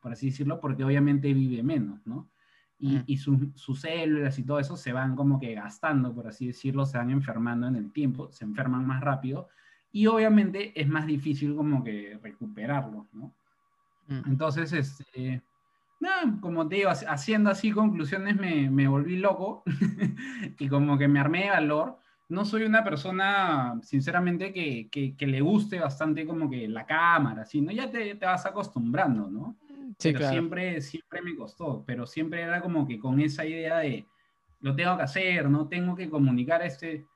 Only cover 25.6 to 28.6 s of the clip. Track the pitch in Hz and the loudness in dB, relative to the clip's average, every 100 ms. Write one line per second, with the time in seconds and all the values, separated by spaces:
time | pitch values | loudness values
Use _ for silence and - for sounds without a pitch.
25.6 | 208 180 156 - 156 151 156 165 151 127 | 2 -2 -2 -2 0 0 -2 -2 -2 -2
26.6 | 110 110 - 156 170 170 135 110 110 151 | -6 -6 -4 2 4 4 2 -2 -4 -2
27.6 | 147 214 269 233 214 208 190 180 190 196 | 0 -2 -4 -4 -6 -4 0 0 -2 -4